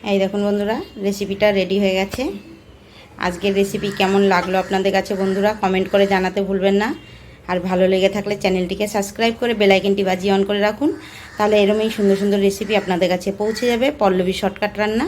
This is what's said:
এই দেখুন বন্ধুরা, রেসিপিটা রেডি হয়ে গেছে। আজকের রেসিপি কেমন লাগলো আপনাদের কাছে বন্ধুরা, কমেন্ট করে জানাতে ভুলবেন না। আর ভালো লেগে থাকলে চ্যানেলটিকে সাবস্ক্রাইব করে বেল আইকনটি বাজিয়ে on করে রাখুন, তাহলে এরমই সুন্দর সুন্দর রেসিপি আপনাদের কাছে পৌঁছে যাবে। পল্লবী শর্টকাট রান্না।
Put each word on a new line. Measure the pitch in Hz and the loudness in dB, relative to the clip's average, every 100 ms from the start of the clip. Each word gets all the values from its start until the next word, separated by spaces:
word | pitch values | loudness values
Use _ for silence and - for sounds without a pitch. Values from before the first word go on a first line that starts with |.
| 214 | 0
এই | 196 | 0
দেখুন | 190 202 202 | 0 0 0
বন্ধুরা, | 208 202 240 381 - 196 | 0 -2 -4 -6 -4 -4
রেসিপিটা | 196 185 196 208 196 | -2 -6 0 2 2
রেডি | 180 190 | 0 2
হয়ে | 196 185 | 2 0
গেছে। | 196 - 285 403 - - - - - - - - 180 | -2 -4 -6 -6 -14 -20 -20 -20 -20 -20 -20 -6 -4
আজকের | 175 196 196 | -2 -2 0
রেসিপি | 196 202 202 196 | -2 -2 -6 -2
কেমন | 190 196 196 | 2 4 4
লাগলো | 180 185 185 | 2 2 -2
আপনাদের | 185 190 190 190 | 0 0 2 0
কাছে | 185 190 | -2 -2
বন্ধুরা, | 190 190 202 214 | -2 0 0 0
কমেন্ট | 190 190 190 | 0 0 2
করে | 202 196 | 2 4
জানাতে | 190 185 190 196 | 2 0 -2 -2
ভুলবেন | 196 196 196 | 0 2 2
না। | 220 320 - - - - - | 0 -4 -12 -20 -20 -18 -6
আর | 180 185 | -4 0
ভালো | 185 185 | 2 2
লেগে | 190 190 202 | 4 2 0
থাকলে | 202 202 | -4 -2
চ্যানেলটিকে | 196 185 180 196 208 214 | 0 0 -2 -4 -4 -4
সাবস্ক্রাইব | 196 - 226 226 | -6 -2 -2 0
করে | 240 214 | -2 2
বেল | 202 190 | 4 4
আইকনটি | 196 196 190 | 4 0 0
বাজিয়ে | 185 196 196 | 0 0 0
on | 196 | 0
করে | 208 208 | 0 0
রাখুন, | 214 294 - - - - - | 0 -4 -4 -12 -20 -16 -2
তাহলে | 214 214 | 2 4
এরমই | 202 214 220 220 | 4 2 -2 0
সুন্দর | 202 196 | 2 2
সুন্দর | 202 202 196 | 2 2 2
রেসিপি | 196 202 208 | 0 -2 -2
আপনাদের | 185 180 180 | 0 0 0
কাছে | 180 196 196 | 0 -4 -4
পৌঁছে | 214 220 247 | -4 0 0
যাবে। | 233 269 285 | 2 0 2
পল্লবী | 202 185 185 185 | 2 2 0 -2
শর্টকাট | 196 190 208 202 | -4 -2 -6 -2
রান্না। | 208 220 | -2 0